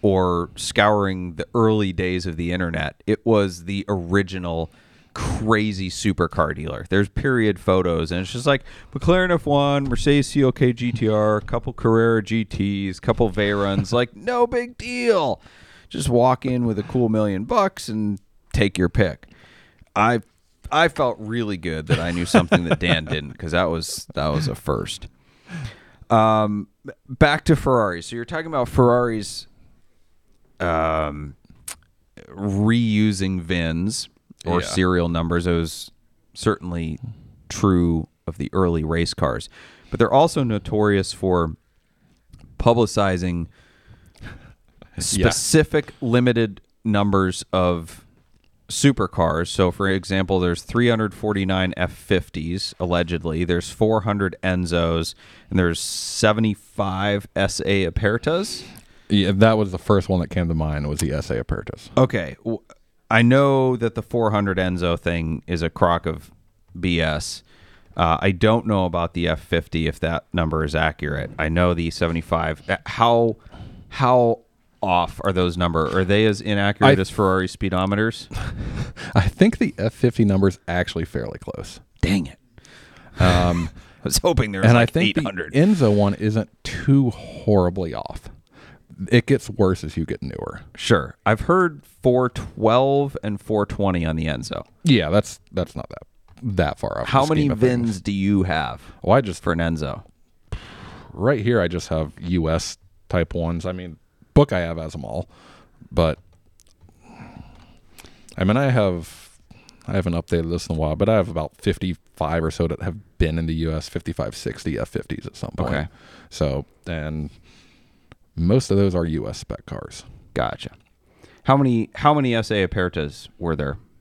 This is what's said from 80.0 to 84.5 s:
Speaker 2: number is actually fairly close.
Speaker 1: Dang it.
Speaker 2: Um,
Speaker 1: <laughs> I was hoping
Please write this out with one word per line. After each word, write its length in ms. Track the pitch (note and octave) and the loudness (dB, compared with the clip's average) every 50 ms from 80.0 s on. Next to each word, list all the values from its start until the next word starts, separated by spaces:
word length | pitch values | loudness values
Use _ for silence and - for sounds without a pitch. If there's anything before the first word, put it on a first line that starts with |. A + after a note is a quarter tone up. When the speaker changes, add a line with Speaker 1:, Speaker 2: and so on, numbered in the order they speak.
| - B2 - - A#2 | 0 0 2 4 2
Speaker 2:
number 240 | G2+ G2 F#2+ G2 G2 | 4 4 4 2 2
is 100 | F2+ - _ | 0 0 _
actually 380 | - E2+ F2+ F2 - - E2+ E2 | -4 -2 -2 -2 -2 -4 -6 -8
fairly 340 | - - C2 A#1 G#1+ - - | -6 -6 -8 -8 -8 -10 -14
close. 400 | - - - - - - - - - _ _ _ | -12 -12 -12 -12 -12 -14 -14 -18 -20 _ _ _
Speaker 1:
Dang 260 | - D#2+ G2 G2 D#2+ | 0 0 0 0 -2
it. 120 | C2 - _ _ _ _ - _ - - - - - - - - - - - | -6 -12 _ _ _ _ -20 _ -20 -20 -20 -20 -20 -20 -20 -20 -20 -2 2
Speaker 2:
Um, 500 | F2+ F#2 F2+ F2+ F2 F2 F2 F2 E2+ D#2+ - - - | 4 4 4 4 4 2 2 0 -2 -6 -8 -14 -20
Speaker 1:
<laughs> 160 | - - _ - | -20 -20 _ -8
I 20 | |
was 140 | - - - | -2 -2 2
hoping 320 | - - - - A#2+ G#2 | 2 2 2 2 0 0